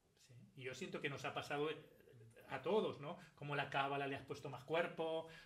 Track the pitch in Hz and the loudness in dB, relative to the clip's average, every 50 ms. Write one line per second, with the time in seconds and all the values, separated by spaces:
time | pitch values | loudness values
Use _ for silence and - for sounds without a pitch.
0 | _ _ _ - - - 120 120 - - - 139 123 131 131 - 185 170 - 160 | _ _ _ -20 -20 -20 -20 -18 -18 -16 -12 -8 -6 -6 -4 -4 -4 -4 -2 -2
1 | 151 147 135 - - 139 - 147 - - 147 143 147 160 151 - - - - - | 0 0 -2 -2 -4 -4 -2 -2 -2 0 0 2 2 2 0 -2 -6 -16 -20 -20
2 | - - - - - - - - - - 139 131 135 160 208 220 185 143 - - | -20 -20 -20 -20 -20 -20 -20 -18 -10 -6 -6 -2 2 4 4 6 4 2 0 -2
3 | 143 151 175 - - - - - 143 147 143 143 135 131 - 139 139 139 143 139 | -6 -8 -8 -8 -10 -16 -12 -8 -4 0 0 0 2 2 4 4 4 4 4 2
4 | 143 135 139 127 - - 143 - - 143 135 - - - 156 170 170 170 165 - | 2 0 0 -2 -4 -6 -6 -6 -6 -6 -6 -6 -2 2 4 4 4 4 2 0
5 | 160 160 160 160 160 160 - - - | 0 2 2 0 -2 -4 -8 -16 -16